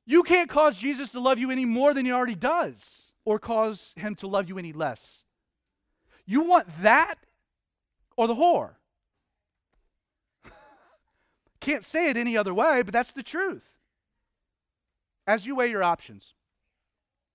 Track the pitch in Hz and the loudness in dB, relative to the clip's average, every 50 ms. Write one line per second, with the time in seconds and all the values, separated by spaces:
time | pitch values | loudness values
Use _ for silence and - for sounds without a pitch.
0 | _ - 269 349 349 - 349 359 339 269 - 294 311 302 233 180 214 277 294 247 | _ 2 4 4 4 4 4 2 2 2 2 4 4 4 2 0 -4 -6 -6 -6
1 | 285 214 - 247 247 262 269 226 254 254 262 262 262 240 226 240 269 294 285 269 | -8 -10 -6 -2 0 2 2 2 0 -4 -2 -2 -2 -2 0 2 2 2 2 2
2 | 254 254 247 247 247 240 226 165 226 262 320 349 302 165 123 101 - - - - | 0 -2 0 0 -2 -2 -4 -4 -2 0 0 0 -2 -4 -6 -12 -20 -20 -20 -20
3 | - _ _ _ - 220 208 214 - - 233 220 220 220 214 185 - - - 170 | -20 _ _ _ -4 -2 -2 -2 -2 -2 0 0 0 0 -2 -8 -14 -18 -14 -10
4 | 180 208 208 - - 196 196 202 196 170 190 190 175 165 151 151 160 139 117 - | -10 -10 -8 -8 -8 -4 -2 -2 -2 -2 -6 -10 -12 -10 -8 -6 -6 -6 -6 -8
5 | - - - - _ _ _ _ _ _ _ _ _ _ _ _ _ _ _ _ | -14 -20 -20 -20 _ _ _ _ _ _ _ _ _ _ _ _ _ _ _ _
6 | _ _ _ _ _ - 202 277 320 339 359 330 233 - 156 160 180 214 233 285 | _ _ _ _ _ -2 0 0 4 6 4 4 4 2 -4 0 4 6 6 6
7 | 330 415 330 - _ _ _ _ _ _ _ _ _ _ _ _ _ _ _ _ | 4 2 -2 -10 _ _ _ _ _ _ _ _ _ _ _ _ _ _ _ _
8 | _ _ _ - 233 226 233 220 320 349 339 185 117 - - _ _ _ _ _ | _ _ _ 0 0 0 2 2 4 4 4 2 0 -4 -10 _ _ _ _ _
9 | _ _ _ _ _ _ _ _ _ _ _ _ _ _ _ _ _ _ _ _ | _ _ _ _ _ _ _ _ _ _ _ _ _ _ _ _ _ _ _ _
10 | _ _ _ _ _ _ _ _ - - - - _ 285 _ _ _ 349 _ _ | _ _ _ _ _ _ _ _ -20 -20 -20 -20 _ -20 _ _ _ _ _ _
11 | _ _ _ _ _ _ _ _ _ _ _ - - 269 302 240 190 - - 320 | _ _ _ _ _ _ _ _ _ _ _ -10 -4 -4 -4 -4 -4 -6 -2 0
12 | 349 302 247 233 240 240 226 220 208 196 180 196 254 320 285 254 220 180 - 233 | 0 0 0 -2 -2 -2 0 -2 -2 0 0 0 2 2 2 2 0 0 -2 -2
13 | 247 - - 277 226 - - 339 381 381 - 117 - _ _ _ _ _ _ _ | -2 -4 -6 -14 -12 -10 -6 -6 -4 -4 -6 -8 -14 _ _ _ _ _ _ _
14 | _ _ _ _ _ _ _ _ _ _ _ _ _ _ _ _ _ _ _ _ | _ _ _ _ _ _ _ _ _ _ _ _ _ _ _ _ _ _ _ _
15 | _ _ _ _ - - 214 226 185 240 277 262 247 240 226 202 185 175 170 - | _ _ _ _ -2 -2 -2 -2 -2 -4 -4 -2 -2 -2 0 0 0 0 0 -2
16 | - - 110 98 - - _ _ _ _ _ _ _ _ _ _ _ _ _ _ | -6 -16 -20 -20 -20 -20 _ _ _ _ _ _ _ _ _ _ _ _ _ _
17 | _ _ _ _ _ _ _ | _ _ _ _ _ _ _